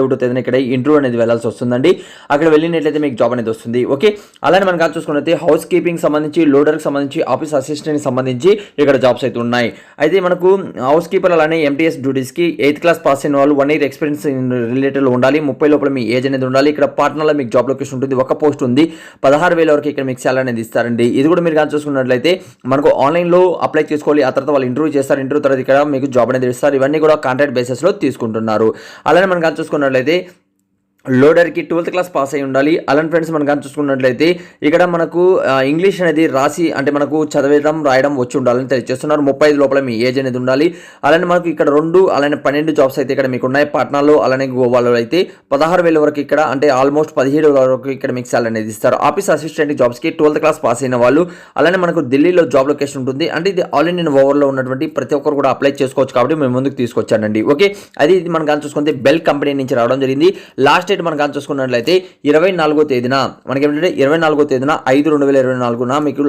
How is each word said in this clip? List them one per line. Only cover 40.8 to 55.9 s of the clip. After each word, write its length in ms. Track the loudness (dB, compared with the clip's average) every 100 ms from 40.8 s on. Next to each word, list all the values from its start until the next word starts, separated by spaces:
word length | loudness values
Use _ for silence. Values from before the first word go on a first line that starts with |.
| -14 -4 2
అలానే 200 | 2 2
మనకు 160 | 0 0
ఇక్కడ 140 | -2 0 0
రెండు, 240 | 2 2 4 2
అలానే 200 | 0 -2 -2
పన్నెండు 280 | -2 0 2
జాబ్స్ 200 | 0 0
అయితే 120 | -4 -2
ఇక్కడ 140 | -2
మీకు 140 | -2 -2
ఉన్నాయి. 180 | 0 0 -2
పాట్నాలో 400 | -2 0 4 4 2
అలానే 220 | 0 -2 0
గోవాలో 340 | 2 2 2 0
అయితే 220 | 0 -2 -2 -6 _
పదహారు 320 | 0 2 2 2
వేల 120 | 2
వరకు 180 | 2 0 -2
ఇక్కడ, 140 | 0 0
అంటే 160 | 2 2 4
almost 320 | 2 2 -2 0
పదిహేడు 300 | 0 2 4 4
వేల 100 | 4
వరకు 200 | 2 -4 -6
ఇక్కడ 180 | -6 -6
మీకు 120 | -4
శాలరీ 180 | -2 -2
అనేది 180 | -4 -6 -4
ఇస్తారు. 240 | 0 2 2
ఆఫీస్ 220 | 0 0 -2
అసిస్టెంట్ 360 | -2 -4 -2 0
జాబ్స్‌కి 300 | 0 0 -6 0
ట్వెల్త్ 180 | 0 2 0
క్లాస్ 160 | 0 -2
పాస్ 180 | -2 -2
అయిన 120 | 2 4
వాళ్ళు, 200 | 4 0 -4 -10 -2
అలానే 180 | 0 2 0
మనకు 180 | -2 0
ఢిల్లీలో 320 | 2 4 2 2 2
జాబ్ 140 | 2
లొకేషన్ 280 | 0 -4 -6
ఉంటుంది. 240 | -6 -4 -4 -2
అంటే 100 | -2 -2
ఇది 100 | -2 0
all 120 | 0
in 180 | 0 0 4
ఓవర్లో 280 | 4 4 2
ఉన్నటువంటి 340 | 0 -4 -4 -4 -4
ప్రతి 160 | -4 -2
ఒక్కరు 200 | -2 0
కూడా 100 | 0 0
అప్లై 180 | 0 0
చేసుకోవచ్చు 340 | -2